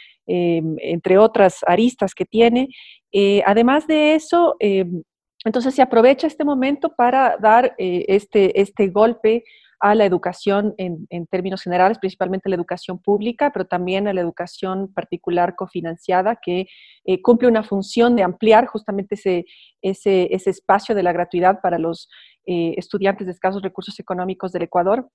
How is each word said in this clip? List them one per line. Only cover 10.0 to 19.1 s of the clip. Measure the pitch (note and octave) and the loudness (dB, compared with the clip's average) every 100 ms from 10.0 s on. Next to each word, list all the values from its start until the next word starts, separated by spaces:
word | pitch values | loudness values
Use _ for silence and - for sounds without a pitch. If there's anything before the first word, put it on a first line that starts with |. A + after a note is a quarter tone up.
| G3+ | 2
educación | F3 F3+ F3+ - G3 G#3 G#3 | 0 -4 -6 -2 0 -2 -6
en, | F#3 E3 - | -8 -10 -10
en | F3 E3 | -12 -8
términos | F#3+ F#3 F#3+ | -6 -6 -8
generales, | F3 F3+ F#3 A3+ | -4 2 2 2
principalmente | F#3+ - F#3 F#3+ G3+ | -6 -4 -4 -4 -4
la | F3+ | -4
educación | E3+ F3+ - F3+ | -4 -8 -10 -8
pública, | - G3+ G#3+ A#3+ D4 | -2 -2 -2 -2 -2
pero | A3+ F3 | -2 -6
también | F3+ F3+ F#3+ G3+ | -6 -4 -4 -2
a | |
la | F#3+ | -2
educación | E3+ - F3 - F#3+ F#3 F#3+ | -4 -6 -12 -10 -8 -6 -8
particular | - - F3 - F3 F3 F3 | -10 -8 -8 -4 -2 -2 -4
cofinanciada, | F#3+ F3+ E3 E3+ - F#3 F#3+ A#3 | -10 -10 -10 -10 -4 -2 -2 -4
que, | - F3+ F#3+ - - _ - | -6 -6 -6 -14 -20 _ -4
eh, | F#3 | -2
cumple | A#3+ A#3 B3 | 2 2 2
una | A3+ | 0
función | G#3+ G3+ G3 - A#3+ A#3 | -2 -6 -4 0 2 2
de | |
ampliar | F3+ F3+ A3 G#3+ C4 | 0 0 4 4 4
justamente | G#3+ G#3+ G3+ G3 | -4 -8 -8 -8